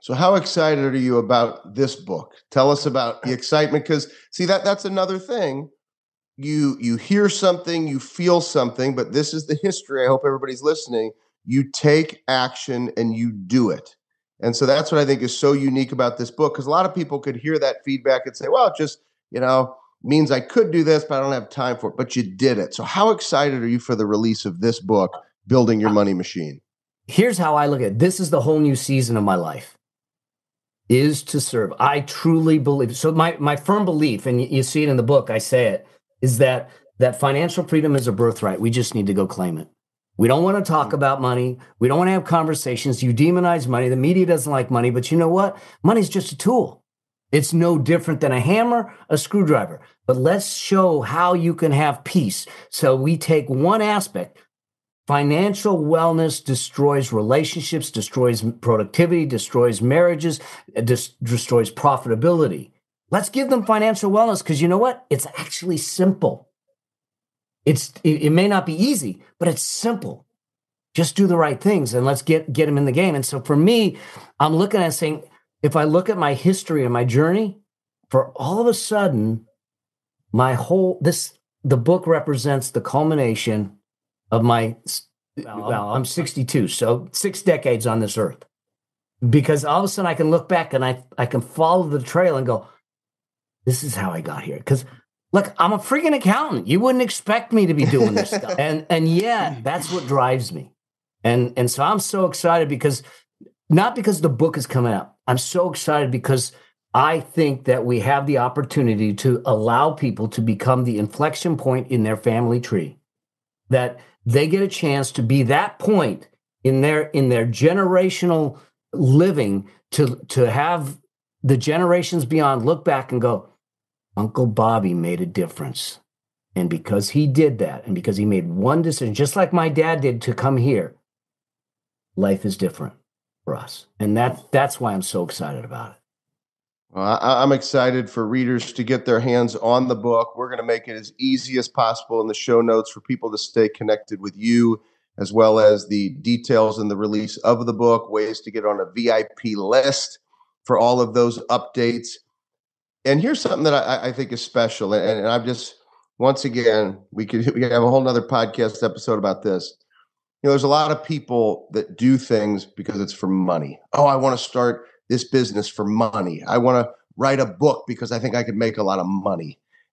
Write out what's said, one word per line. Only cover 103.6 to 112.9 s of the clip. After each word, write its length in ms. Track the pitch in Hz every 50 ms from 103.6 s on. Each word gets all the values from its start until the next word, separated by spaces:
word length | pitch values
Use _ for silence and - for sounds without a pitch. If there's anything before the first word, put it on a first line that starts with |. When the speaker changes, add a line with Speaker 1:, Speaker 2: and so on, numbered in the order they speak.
| _ -
Speaker 2:
not 240 | 160 165 208 240 233
because 260 | 247 196 208 196 160
the 80 | 156 160
book 280 | 131 113 156 160 160
is 100 | 151 123
coming 260 | - - 131 120 120
out. 200 | 107 95 - - _ _ _
I'm 120 | - 123 127
so 320 | - - - 180 175 180
excited 400 | 147 - - - 151 147 147 131
because 420 | 123 123 - - 135 127 123 - - - _ _ _ _ _ _
I 280 | - 123 139 156 165 160
think 440 | 131 - - 170 160 143 135 127 -
that 200 | 131 123 127 113
we 160 | 123 123 117
have 260 | 101 135 143 139 139
the 120 | 147 143 127
opportunity 760 | 120 127 127 147 135 123 - 151 131 117 110 104 110 107 101
to 280 | 98 - 131 123 117 -
allow 460 | 135 113 107 107 117 117 123 143 160
people 360 | 151 - - 123 98 - 110 107
to 120 | - -
become 440 | 110 113 107 98 - 127 127 127 127
the 140 | 120 113 104
inflection 580 | 107 101 - - 147 156 151 - - 180 160
point 340 | - - 131 127 127 117 -
in 120 | 131 117
their 140 | 107 107 110
family 440 | 104 - 120 113 117 120 117 120 123
tree, 380 | 120 - 113 95 80 69